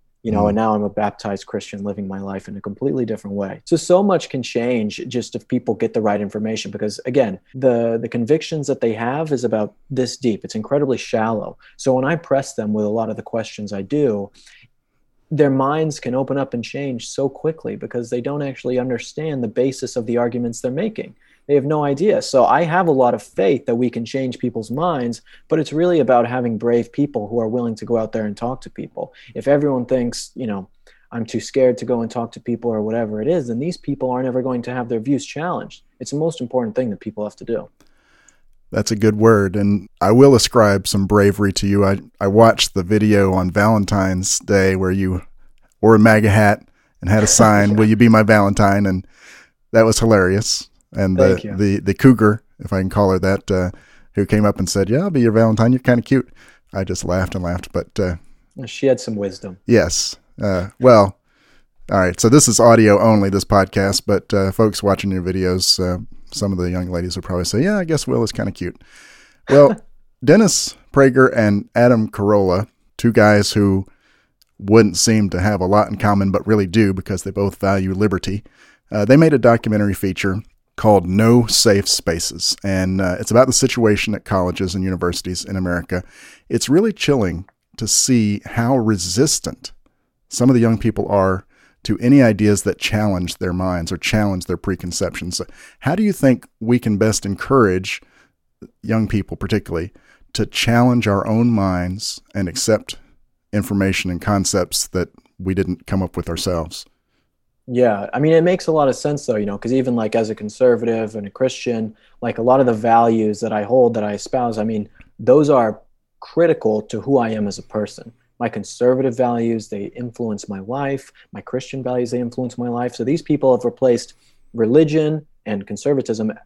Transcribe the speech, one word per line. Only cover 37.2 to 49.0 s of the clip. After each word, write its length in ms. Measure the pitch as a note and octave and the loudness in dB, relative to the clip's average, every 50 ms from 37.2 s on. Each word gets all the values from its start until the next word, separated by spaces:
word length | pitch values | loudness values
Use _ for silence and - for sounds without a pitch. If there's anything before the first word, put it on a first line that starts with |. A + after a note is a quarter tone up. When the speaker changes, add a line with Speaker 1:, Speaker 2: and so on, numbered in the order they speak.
| G#2 | -10
Speaker 1:
have 120 | G#2 - | -10 -10
to 80 | _ A2+ | _ -8
do. 240 | A#2 A#2 G#2+ - - _ _ _ _ _ _ _ _ _ _ _ _ _ _ _ _ _ _ _ _ | -8 -8 -8 -8 -12 _ _ _ _ _ _ _ _ _ _ _ _ _ _ _ _ _ _ _ _
Speaker 2:
That's 200 | G#2+ G#2+ G#2 - | -6 -4 -2 -2
a 60 | A2+ | -2
good 200 | G2+ A2 G#2+ G#2 | 2 2 2 2
word. 400 | G#2 A2 A2+ A2+ G2+ G2 F#2 F#2 | 4 4 6 6 6 4 0 0
And 320 | G#2 G2+ G2+ G2+ F#2+ F#2+ - _ _ | 0 0 0 0 -2 -4 -10 _ _
I 100 | F2+ G2 | 2 4
will 220 | A2+ B2+ C#3 C#3+ C3 | 6 8 8 8 8
ascribe 520 | G#2+ - - - A#2+ G#2+ G2+ G2+ F#2+ - | 6 2 2 4 4 4 4 4 2 -2
some 200 | - - G2 G2 | -2 -2 -2 0
bravery 480 | F#2 G#2 G#2 G2+ G2+ F#2 G#2 G#2 G2 - | 2 4 4 4 4 4 2 -2 -2 -2
to 120 | - G2+ | -2 -2
you. 200 | G2 G2+ G2+ G2 | 0 2 2 2
I, 140 | F#2+ G2 F#2+ - - _ - | 2 0 -2 -6 -12 _ -4
I 60 | G2+ | -2
watched 480 | G2 G2+ A2+ A2+ A2+ A2+ - - - - | 2 6 6 6 6 6 4 -2 -2 -2
the 80 | G2 | -4
video 500 | F2 F#2 G#2+ G#2 G#2+ G#2+ G#2 G2+ G2 F#2+ | -2 0 0 2 4 4 4 4 4 2
on 180 | F#2 F#2+ F2+ F2+ | 2 0 -2 0
Valentine's 880 | E2 G2+ G2+ A2 A2+ G#2 G2 - G#2 G2 F#2+ F#2+ F#2 F#2 F#2+ - - - | 0 2 2 2 2 2 0 0 0 0 0 0 -2 -2 -4 -4 -4 -4
Day 360 | - - G2+ G2 F#2+ F#2+ F#2+ | -2 2 2 4 4 2 2
where 140 | F#2 F#2 F#2 | 0 0 -2
you 320 | F#2+ G2 F#2+ F#2 F#2 F2 - - - - - - _ _ _ _ _ _ | 0 0 -2 -2 -2 -4 -6 -12 -20 -20 -20 -20 _ _ _ _ _ _
wore 140 | G#2 A2 A2+ | 6 6 8
a 40 | G#2+ | 8
maga 300 | A2 A2+ G#2+ G#2+ G#2+ G#2 | 8 8 6 6 4 4
hat 400 | G2 A2 G#2 G2+ G#2 - - _ _ _ _ _ _ _ | 4 6 4 4 2 0 -4 _ _ _ _ _ _ _
and 80 | - F2+ | -2 0
had 140 | G#2+ A2 | 2 2
a 40 | G#2+ | 4
sign, 500 | - - - A2+ G#2+ G#2 G2+ G2+ G2+ G#2 | 4 4 6 6 6 6 4 4 4 4
Speaker 1:
<laughs> 0 | |
Speaker 2:
"Will 100 | A2 G#2+ | 4 4
you 100 | G#2+ A2 | 4 6
be 140 | G#2 A#2+ A2+ | 6 6 6
my 120 | A2 A2 | 8 6
Valentine?" 640 | G#2+ G#2+ G#2+ G#2 G2 G2 F#2+ - G#2 G2 G2 G#2 G2+ | 6 6 6 4 4 2 2 2 2 2 2 2 0
And 220 | F#2+ F#2 F#2 | 0 -2 -4